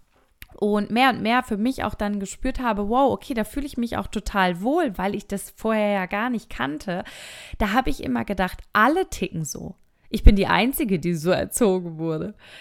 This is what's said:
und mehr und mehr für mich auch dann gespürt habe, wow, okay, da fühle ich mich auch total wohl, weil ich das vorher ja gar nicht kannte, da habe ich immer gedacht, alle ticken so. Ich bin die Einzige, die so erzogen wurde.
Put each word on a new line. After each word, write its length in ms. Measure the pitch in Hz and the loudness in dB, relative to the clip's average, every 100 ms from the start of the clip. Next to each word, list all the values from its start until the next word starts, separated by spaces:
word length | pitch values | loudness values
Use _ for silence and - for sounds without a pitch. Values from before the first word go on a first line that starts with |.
| _ _ _ _ - - | _ _ _ _ -20 -4
und 360 | 208 208 202 | 0 0 2
mehr 200 | 226 262 | 4 4
und 100 | 226 | 2
mehr 220 | 214 247 | 0 0
für 120 | - 202 | 0 -2
mich 300 | 233 269 208 | -2 -2 -6
auch 100 | - | -4
dann 240 | 208 208 | -4 -4
gespürt 400 | 190 - 262 254 | -6 -6 -4 -2
habe, 300 | 247 208 202 | -2 -2 0
wow, 240 | 247 269 | 2 2
okay, 200 | 196 - | 0 -4
da 120 | 233 208 | -4 -4
fühle 220 | 285 277 | -6 -6
ich 100 | - | -6
mich 180 | 233 - | -4 -4
auch 120 | 190 | -6
total 540 | 214 - 202 185 175 | -6 -2 0 0 0
wohl, 360 | 220 330 285 180 | 0 0 0 -2
weil 180 | 190 208 | -4 -4
ich 140 | - | -6
das 240 | 202 - - | -8 -10 -6
vorher 380 | 220 220 208 | -2 0 2
ja 140 | 202 185 | 0 -2
gar 220 | 202 247 | -4 -4
nicht 200 | 226 - | -4 -8
kannte, 560 | - 262 302 208 175 - - - - - - | -6 -6 -4 -6 -6 -8 -16 -18 -18 -16 -4
da 140 | 202 | 0
habe 180 | 226 262 | 2 0
ich 140 | - | -4
immer 220 | - 240 226 | -4 -4 -4
gedacht, 340 | 196 180 - - | -2 -2 -4 -2
alle 360 | 208 233 349 - | 2 4 4 -2
ticken 360 | - - 160 151 | -4 -6 -6 -8
so. 300 | 175 165 - _ _ - | -10 -12 -16 _ _ -8
Ich 100 | 220 | 8
bin 120 | - 202 | 10 10
die 120 | 190 | 6
Einzige, 520 | 175 240 277 240 180 | 4 2 0 0 0
die 140 | 165 | 0
so 180 | 165 165 | 0 2
erzogen 640 | 180 196 - 214 185 170 160 | 0 0 2 2 2 -2 -6
wurde. 380 | 165 156 185 - - - | -4 -4 -6 -10 -20 -20